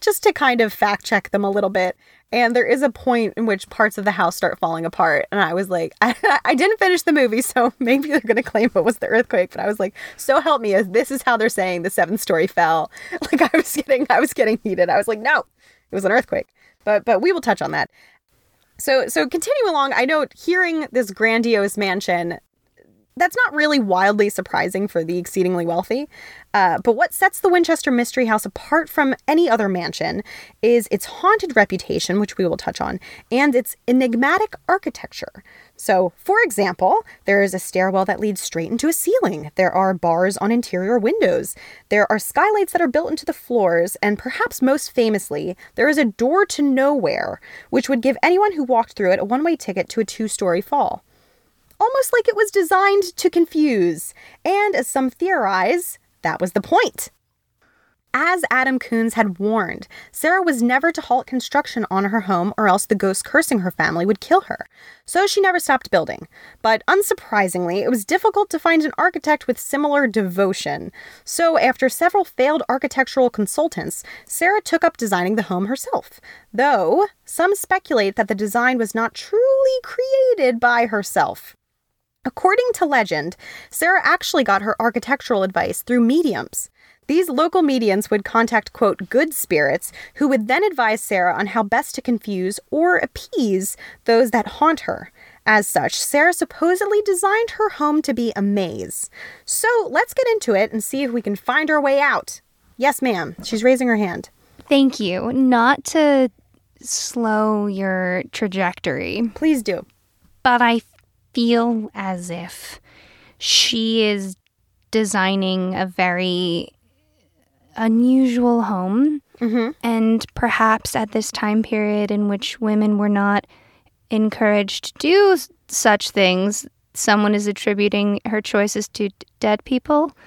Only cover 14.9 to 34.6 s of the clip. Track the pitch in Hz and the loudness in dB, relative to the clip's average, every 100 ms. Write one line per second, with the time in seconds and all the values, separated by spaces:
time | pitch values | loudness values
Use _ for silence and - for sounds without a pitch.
14.9 | 156 208 214 240 302 - _ _ _ _ | 2 0 -2 0 0 -2 _ _ _ _
15.9 | 196 196 240 - - - _ _ _ 208 | -4 0 0 0 -4 -6 _ _ _ -2
16.9 | 208 240 262 339 349 240 196 143 151 - | 0 2 0 2 0 -2 -2 -4 -4 -6
17.9 | _ _ _ _ _ _ _ _ - - | _ _ _ _ _ _ _ _ -8 0
18.9 | 262 240 320 294 339 427 571 427 302 277 | 0 2 -2 -2 -2 -2 0 0 0 0
19.9 | 240 262 311 285 - - 359 349 320 302 | 0 0 0 -2 -4 -2 0 0 -2 -2
20.9 | 240 202 190 226 226 233 214 202 208 196 | -2 -2 -2 0 2 2 2 0 -2 -2
21.9 | 185 - 175 170 160 _ _ _ _ _ | -2 -2 -2 -2 -8 _ _ _ _ _
22.9 | _ _ - 349 - - 294 302 294 202 | _ _ -2 -2 0 -2 2 2 2 2
23.9 | 185 196 208 208 - 180 - 175 190 202 | 4 4 4 0 -2 -4 -4 -2 -2 -2
24.9 | 175 160 175 175 196 180 175 170 170 190 | -2 -2 -4 -4 -2 0 0 -2 -4 -2
25.9 | 247 294 - - - - 208 185 165 240 | -4 -6 -14 -20 -20 -4 2 2 2 0
26.9 | 226 339 - 381 - 392 359 339 320 294 | 2 0 2 0 2 2 4 2 0 0
27.9 | 247 240 - 226 214 202 - - 311 311 | 0 0 0 0 0 -2 -12 -2 0 0
28.9 | - 269 247 - 311 339 226 202 185 170 | 0 0 0 0 2 4 2 0 -2 -6
29.9 | - 165 170 - - - _ 226 240 208 | -4 -4 -4 -10 -16 -20 _ 2 2 2
30.9 | 196 - - 370 427 359 233 202 190 - | -4 -6 -2 2 2 0 0 0 -2 -4
31.9 | 165 - 190 208 - 175 - - - - | -4 -2 -2 -2 -2 -2 -2 -6 -6 -6
32.9 | 190 - - _ 240 294 262 - - - | -8 -12 -20 _ 0 2 2 -2 -6 0
33.9 | 254 254 233 269 370 427 - | 2 2 0 0 0 -2 -4